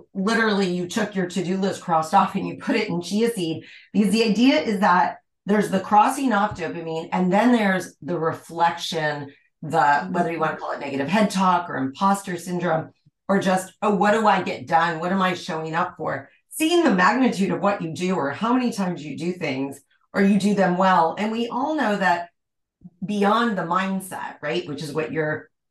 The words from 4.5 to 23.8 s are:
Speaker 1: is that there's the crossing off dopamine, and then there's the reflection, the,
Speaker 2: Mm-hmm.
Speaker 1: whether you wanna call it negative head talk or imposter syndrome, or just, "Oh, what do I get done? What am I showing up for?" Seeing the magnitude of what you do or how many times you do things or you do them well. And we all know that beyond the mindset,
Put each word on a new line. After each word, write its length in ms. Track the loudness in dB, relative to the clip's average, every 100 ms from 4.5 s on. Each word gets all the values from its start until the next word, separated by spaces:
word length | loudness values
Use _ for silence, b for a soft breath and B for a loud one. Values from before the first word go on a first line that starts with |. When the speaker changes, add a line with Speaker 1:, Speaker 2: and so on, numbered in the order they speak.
| 4
Speaker 1:
is 200 | 2 2
that 380 | 4 4 2 -2 _ _ 0
there's 240 | 2 2
the 100 | -2
crossing 520 | 2 4 4 2 0
off 240 | 2 0 -2
dopamine, 500 | -6 -6 -6 -6 -4
and 200 | 0 2
then 200 | 4 6
there's 440 | 4 4 0 -4 -12
the 160 | -6 -2
reflection, 1120 | -2 -4 -8 0 0 0 -4 -2 -2 -4 -8 B B _
the, 160 | -4 2
Speaker 2:
Mm-hmm. 340 | 2 2 0
Speaker 1:
whether 200 | -2 -2
you 60 | -2
wanna 180 | -4 -4
call 160 | -8
it 80 | -8
negative 280 | -6 -4 0
head 220 | 2 2
talk 400 | 2 2 2 0
or 60 | -4
imposter 600 | -6 0 0 0 -2 -8
syndrome, 560 | -6 -4 0 -2 -2 -14 _ _ -2
or 100 | 0
just, 360 | 2 0 -2 -4
"Oh, 120 | 0
what 180 | 2 2
do 140 | 4 4
I 160 | 2
get 240 | 0 -6 0
done? 340 | 2 2 -2
What 120 | -2
am 100 | 0
I 120 | 0
showing 400 | -2 -6 -8 -4
up 220 | -4 -4 -6
for?" 340 | -6 -8 B B _
Seeing 340 | -4 2 4
the 120 | 4
magnitude 560 | 4 4 4 2 2 0
of 100 | 0
what 220 | 0 -2
you 100 | -4
do 240 | -4 -2 -2
or 140 | -2
how 220 | -4 0
many 200 | 0 0
times 320 | -2 -4 -4
you 120 | -8 -6
do 160 | -6
things 480 | -4 -4 -4 -6 -8 _ _ _
or 100 | 2
you 180 | 4 4
do 140 | 2
them 220 | 2 2 4
well. 380 | 4 4 2 0
And 140 | -4
we 160 | -4 -4
all 300 | -2 -2 -2
know 180 | -2 0
that 340 | 0 0 -4 _ _ _ _ _ -20 -12
beyond 520 | -6 0 2 2 0 -2
the 60 |
mindset, 760 | -2 -2